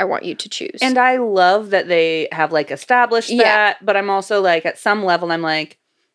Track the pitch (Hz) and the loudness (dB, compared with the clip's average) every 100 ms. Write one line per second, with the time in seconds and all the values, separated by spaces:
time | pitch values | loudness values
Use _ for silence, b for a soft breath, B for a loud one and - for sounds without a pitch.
0 | 190 - - - - - - - 254 254 | -4 -4 -6 -10 -12 -10 -12 -4 -2 2
1 | 247 254 240 196 180 202 214 196 170 170 | 2 2 0 2 4 2 0 -2 0 0
2 | 165 160 156 160 156 156 147 147 - 247 | 2 0 -4 -2 -2 0 -2 -8 0 2
3 | 240 233 226 240 220 214 208 - 196 196 | 4 0 -2 2 4 4 2 0 -2 0
4 | 202 196 190 208 190 165 165 - - 208 | 0 -2 0 0 2 0 -2 -4 -2 -2
5 | 196 170 170 165 165 156 156 - _ _ | 0 0 0 -4 -2 -4 -6 -12 _ _
6 | _ | _